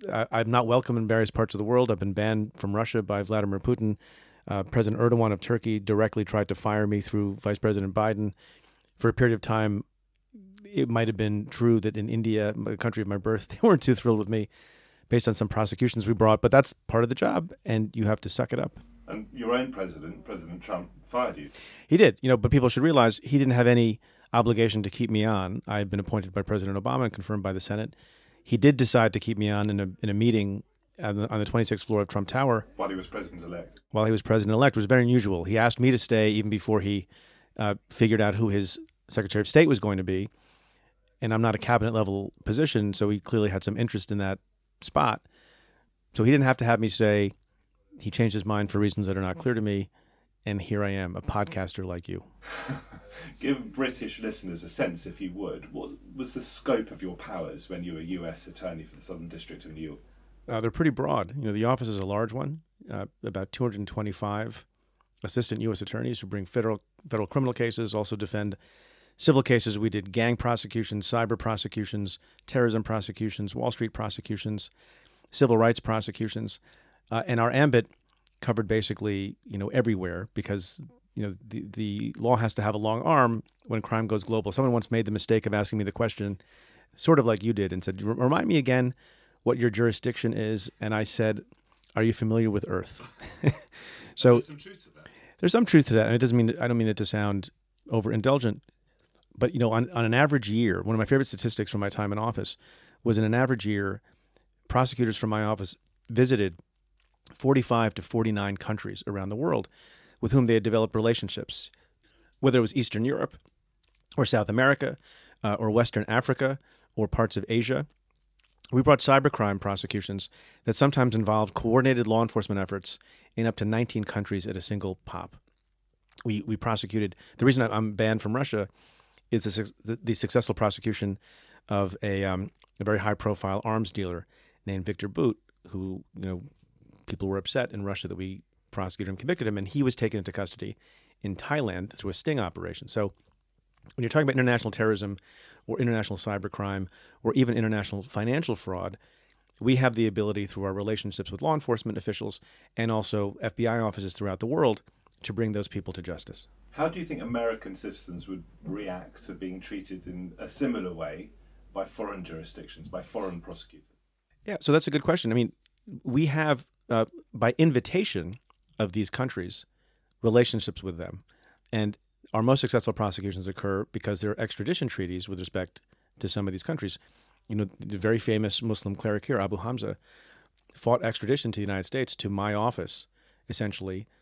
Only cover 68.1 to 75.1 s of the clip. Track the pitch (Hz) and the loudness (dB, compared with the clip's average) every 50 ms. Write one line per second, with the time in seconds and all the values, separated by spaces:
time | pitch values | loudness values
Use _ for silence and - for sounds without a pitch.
68.1 | 110 101 104 - - 104 104 104 95 - _ _ _ _ _ _ _ _ _ _ | -4 -6 -4 -4 -4 -4 -4 -4 -6 -8 _ _ _ _ _ _ _ _ _ _
69.1 | _ - - 165 135 135 - - 123 113 - 113 104 104 110 107 101 104 92 95 | _ 2 4 6 6 6 6 4 4 4 4 0 -2 -2 -2 -2 -2 -4 -6 -4
70.1 | 92 117 113 117 120 - - 123 117 - - 101 - 117 104 - 107 104 - - | -2 0 2 2 0 0 0 -2 -2 -2 -4 -4 -4 -6 -4 -4 -4 -4 -2 0
71.1 | 127 117 113 104 117 - - 113 110 101 - 104 - 110 104 - - 104 101 92 | 0 0 0 0 -2 -2 -2 -2 -4 -4 -4 -4 -6 -6 -6 -4 -6 -6 -6 -6
72.1 | - - _ _ _ - _ - - 127 120 117 107 110 101 - 113 107 - - | -8 -12 _ _ _ -20 _ -4 0 2 2 2 2 0 -2 -2 -4 -4 -4 -6
73.1 | 98 - 113 104 - - 104 92 - 123 120 120 - - 117 110 - - 110 101 | -6 -6 -6 -4 -4 -6 -8 -6 -4 -4 -2 -2 -2 -2 -4 -6 -4 -6 -6 -6
74.1 | - - - - 110 98 - 107 107 101 - - _ _ _ _ _ _ _ _ | -6 -8 -8 -8 -8 -6 -6 -6 -6 -6 -8 -10 _ _ _ _ _ _ _ _